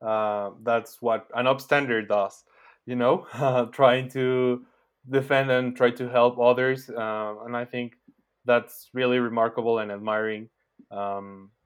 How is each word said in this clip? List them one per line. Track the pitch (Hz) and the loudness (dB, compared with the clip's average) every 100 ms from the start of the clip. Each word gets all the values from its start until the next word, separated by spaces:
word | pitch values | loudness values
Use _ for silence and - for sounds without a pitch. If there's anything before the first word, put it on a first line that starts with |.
uh, | 113 110 107 104 101 92 | -4 -2 0 -2 -6 -6
that's | 113 117 113 - | -2 -2 -2 -6
what | 120 110 - | -2 -2 -2
an | 117 127 | -2 0
upstander | 135 135 143 139 113 104 | 0 0 0 2 -2 0
does, | 104 101 - _ _ - _ - | 0 0 -6 _ _ -20 _ -10
you | 123 | -2
know, | 120 170 - | 2 0 -2
<laughs> | |
uh, | 117 139 127 117 | -4 0 0 -2
trying | - 135 127 131 | 4 6 6 0
to | 131 127 127 127 123 - _ _ _ 127 | -4 0 2 0 0 -6 _ _ _ -4
defend | 135 135 139 135 | -2 2 0 2
and | 127 127 123 | 2 0 2
try | 123 | 2
to | 120 123 | 2 -2
help | 123 120 123 | 4 4 4
others, | 120 123 131 131 131 | 4 4 2 -2 -6
uh, | 113 110 107 107 107 117 | -8 -6 -4 -6 -8 -8
and | 120 | -8
I | 123 | -6
think | 123 120 - _ _ _ _ - | -8 -8 -12 _ _ _ _ 2
that's | 120 - - - | 2 0 -10 -12
really | 123 127 123 | -2 0 2
remarkable | 120 117 113 117 117 113 | 0 0 0 0 -2 -2
and | 104 | -2
admiring. | 101 107 107 110 107 113 _ _ _ _ | -6 -4 -4 -4 -6 -12 _ _ _ _
Um, | 104 101 98 98 98 98 _ | -10 -8 -8 -12 -18 -20 _